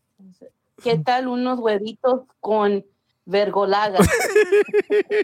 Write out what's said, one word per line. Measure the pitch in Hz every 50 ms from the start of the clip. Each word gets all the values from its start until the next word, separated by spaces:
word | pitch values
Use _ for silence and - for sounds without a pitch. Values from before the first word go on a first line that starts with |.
| _ _ _ _ 190 190 180 - - - _ _ _ _ _ -
¿Qué | - 240 233
tal | 160 151 254 247 254 262 254
unos | 247 247 247 254 254 247
huevitos | 226 220 208 196 208 226 214 - - 254 254 254 262 _ _ _
con | - - 220 214 208 202 202 196 196 _ _ _ _ _ _ _ -
vergolaga? | 175 185 202 208 202 185 202 202 196 196 208 214 214 185 180 -
<laughs> | - - 453 - 453 392 427 403 359 392 415 - - 403 415 - - 415 415 - - 415 427